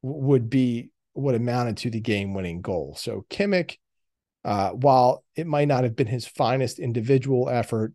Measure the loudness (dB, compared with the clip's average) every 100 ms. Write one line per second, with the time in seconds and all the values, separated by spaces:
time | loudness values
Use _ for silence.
0 | -8 -4 4 4 4 2 2 0 -8 _
1 | _ -6 -2 0 0 0 -2 -2 -4 -4
2 | 0 0 0 -4 -4 -6 -4 -4 -6 -10
3 | -8 -8 -10 -4 0 0 -2 -10 _ _
4 | _ _ _ _ -4 0 0 2 4 6
5 | 6 2 _ -8 -2 0 2 2 0 0
6 | -2 -2 -8 -2 0 2 -2 -4 -4 -4
7 | 2 2 4 0 2 0 0 -2 -4